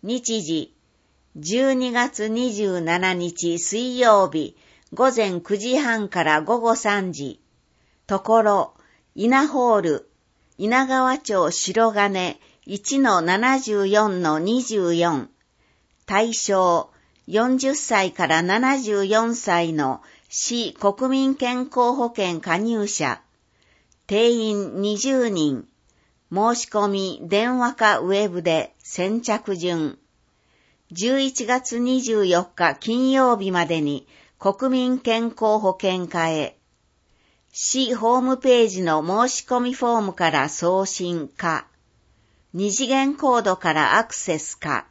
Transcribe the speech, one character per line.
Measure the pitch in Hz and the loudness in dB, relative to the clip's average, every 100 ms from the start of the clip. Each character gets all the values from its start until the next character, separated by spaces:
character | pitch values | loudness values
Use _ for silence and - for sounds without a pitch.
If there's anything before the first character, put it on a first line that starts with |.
日 | 185 247 240 226 | -4 -6 -4 -6
時、 | 156 160 - _ _ _ _ _ _ 151 | -4 -6 -6 _ _ _ _ _ _ -14
十 | 151 226 269 | -4 0 2
二 | 262 254 | 0 0
月 | 240 247 - 214 | -2 -2 -2 -4
二 | 226 254 | -2 -4
十 | 208 208 180 | -2 -2 -2
七 | 165 175 185 180 | -2 0 0 -2
日 | 175 170 175 170 | -4 -4 -4 -2
水 | 165 214 254 247 | -4 -4 -4 2
曜 | 247 208 185 | 6 6 6
日、 | 151 143 - _ _ _ | 0 -6 -10 _ _ _
午 | - 262 | 0 2
前 | 247 208 180 | 2 0 -2
九 | 170 202 | -4 -4
時 | 220 254 | 0 0
半 | 277 226 202 | 2 -2 -2
か | 180 | -2
ら | 160 151 | 2 2
午 | 156 233 | 2 0
後 | 233 226 | 2 0
三 | 214 202 185 | 0 0 -2
時。 | 151 139 - _ _ _ _ _ _ _ | -6 -10 -12 _ _ _ _ _ _ _
と | 196 | -4
こ | 190 226 | 2 4
ろ、 | 214 202 156 _ _ _ _ - | 4 2 0 _ _ _ _ -4
稲 | 214 262 294 | 2 4 2
ホ | 285 247 214 | 2 4 4
ー | |
ル、 | 170 143 - _ _ _ _ _ | 2 -2 -4 _ _ _ _ _
稲 | 196 247 262 | 0 0 2
川 | 262 262 269 | 2 2 0
町 | - 196 165 | -2 0 0
白 | 175 - 190 226 | 0 -4 2 2
金 | 208 202 190 180 - _ _ - | 4 0 0 -4 -6 _ _ -12
一 | 196 - 277 | -10 -4 2
の | 262 190 | 4 4
七 | 165 190 247 269 | 2 2 2 0
十 | 262 208 196 | 0 -2 2
四 | 208 214 185 | 4 2 2
の | 165 156 | 0 0
二 | 175 240 | 0 -2
十 | 240 220 175 | -2 -2 0
四。 | 170 170 151 117 _ _ _ _ _ _ _ - | 2 2 0 -4 _ _ _ _ _ _ _ -2
対 | 196 226 | 0 0
象、 | 220 - 196 180 170 - _ _ _ - | -2 0 2 4 2 -2 _ _ _ -4
四 | 196 240 262 | 0 2 2
十 | 269 | 0
歳 | 294 - 220 190 | -2 0 0 0
か | - 175 | -2 0
ら | 160 | 2
七 | 175 202 262 269 | 2 0 2 0
十 | 226 202 | 0 -2
四 | 196 214 226 233 | 2 2 2 -2
歳 | - 175 170 | 0 0 0
の | 160 135 131 - - _ | 0 -2 -4 -10 -20 _
市 | - - 240 226 - | -8 -4 -4 -4 -2
国 | 202 202 254 | -2 0 -2
民 | 269 269 | 0 0
健 | 269 247 247 254 | 0 -2 -2 -4
康 | - 240 254 | 0 0 2
保 | 240 240 | -2 -2
険 | 190 165 | -4 -4
加 | 185 170 | -2 -2
入 | 220 226 202 | 0 -2 -2
者。 | - 143 113 _ _ _ _ _ _ _ _ _ | -2 -4 -6 _ _ _ _ _ _ _ _ _
定 | 202 233 | 2 2
員 | 233 220 208 190 - | 2 0 -2 -4 -4
二 | 202 208 | -4 -2
十 | 240 262 240 | 0 0 0
人。 | 190 151 131 - _ _ _ _ _ _ | 0 0 -2 -10 _ _ _ _ _ _
申 | 180 220 233 | 0 0 0
し | - | -2
込 | 214 202 | -2 0
み、 | 196 190 160 | -2 -4 -8
電 | 165 202 233 254 | -2 0 0 0
話 | 240 | -2
か | 247 220 165 | 2 2 2
ウ | 170 | 2
ェ | 196 208 | 0 0
ブ | 175 | -2
で | 170 160 - _ | 0 0 -2 _
先 | - - 180 220 | -16 -6 -2 -2
着 | 233 208 - 190 | -2 -4 -4 -4
順。 | 175 170 151 - _ _ _ _ _ _ _ _ _ | -2 -2 -4 -6 _ _ _ _ _ _ _ _ _
十 | 165 220 269 | -4 0 0
一 | 269 262 226 | 0 -4 -2
月 | 247 254 233 | -2 -2 -4
二 | 240 262 | 0 0
十 | 254 220 196 | 0 0 2
四 | 175 | 2
日 | 180 - 170 139 | 0 0 0 0
金 | - 240 262 | -4 0 2
曜 | 269 254 233 | 4 4 2
日 | 196 | 0
ま | 180 170 | -2 0
で | 165 | -2
に | 147 143 - _ _ _ | -2 -4 -10 _ _ _
国 | 196 196 262 | -2 0 0
民 | 254 254 254 | 0 0 -2
健 | 247 226 233 | 0 0 -2
康 | 226 220 214 | -2 0 2
保 | 202 185 | 0 0
険 | 196 185 175 | -2 -2 -4
課 | 175 165 | -2 -2
へ。 | 160 143 - _ _ _ _ _ _ _ _ _ | -2 -4 -8 _ _ _ _ _ _ _ _ _
市 | - - 262 262 240 | -8 -4 -2 -2 0
ホ | 220 254 | 2 2
ー | |
ム | 254 262 | 2 0
ペ | 269 247 226 | 4 4 4
ー | |
ジ | 185 | 0
の | 180 156 | 0 0
申 | 151 196 247 | 0 0 0
し | - - | -2 -4
込 | 247 | -2
み | 247 | -2
フ | 254 240 | -2 -2
ォ | 233 | 0
ー | |
ム | 202 | -2
か | 180 170 | -2 0
ら | 156 135 | 0 -2
送 | - 170 185 190 | -2 0 0 -2
信 | - 180 170 143 | -4 -6 -6 -8
か、 | _ 175 156 - _ _ _ _ _ _ _ _ | _ -4 -4 -8 _ _ _ _ _ _ _ _
二 | 175 202 | -4 -4
次 | 196 262 | -2 0
元 | 269 269 285 | 0 0 0
コ | 294 240 | 2 2
ー | |
ド | 208 185 | 2 -2
か | 175 | 0
ら | 156 139 151 | 0 2 2
ア | |
ク | 226 | 0
セ | - - 156 | -6 -4 -4
ス | - - | -4 -12
か。 | 160 127 - | -6 -6 -6